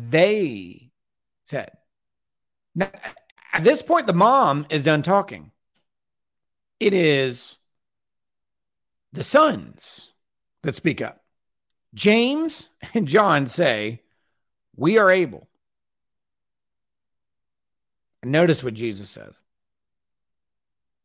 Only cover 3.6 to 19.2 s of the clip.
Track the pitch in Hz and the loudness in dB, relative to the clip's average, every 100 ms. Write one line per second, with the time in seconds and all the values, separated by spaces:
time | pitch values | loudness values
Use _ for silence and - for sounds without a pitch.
3.6 | 170 302 - 339 233 175 214 269 196 139 | 2 2 2 0 2 4 4 6 4 0
4.6 | 147 156 143 151 147 196 190 98 76 _ | -2 -2 2 0 2 0 0 -8 -20 _
5.6 | _ _ _ _ _ _ _ _ _ _ | _ _ _ _ _ _ _ _ _ _
6.6 | _ _ 202 196 165 139 135 120 - - | _ _ 0 2 2 2 0 -4 -12 -18
7.6 | _ _ _ _ _ _ _ _ _ _ | _ _ _ _ _ _ _ _ _ _
8.6 | _ _ _ _ _ 139 - 285 311 170 | _ _ _ _ _ -12 0 2 2 0
9.6 | 64 - - - - _ _ _ _ _ | -10 -20 -18 -18 -20 _ _ _ _ _
10.6 | 156 120 170 131 113 - _ _ _ _ | -8 -4 -4 -4 -8 -12 _ _ _ _
11.6 | _ _ _ 107 202 220 247 294 320 - | _ _ _ -2 2 2 2 -2 -4 -6
12.6 | - _ - - 147 202 202 147 135 139 | -12 _ -8 -4 2 2 4 2 0 0
13.6 | 160 110 107 117 _ _ _ _ _ _ | 0 0 -4 -8 _ _ _ _ _ _
14.6 | _ - 147 220 196 185 160 87 - _ | _ -4 0 4 4 2 0 -6 -20 _
15.6 | _ _ _ _ _ _ _ _ _ _ | _ _ _ _ _ _ _ _ _ _
16.6 | _ _ _ _ _ _ _ _ _ _ | _ _ _ _ _ _ _ _ _ _
17.6 | _ _ _ _ _ _ 123 147 175 156 | _ _ _ _ _ _ -2 2 2 2
18.6 | 131 110 117 98 101 - | -4 -8 -8 -8 -14 -18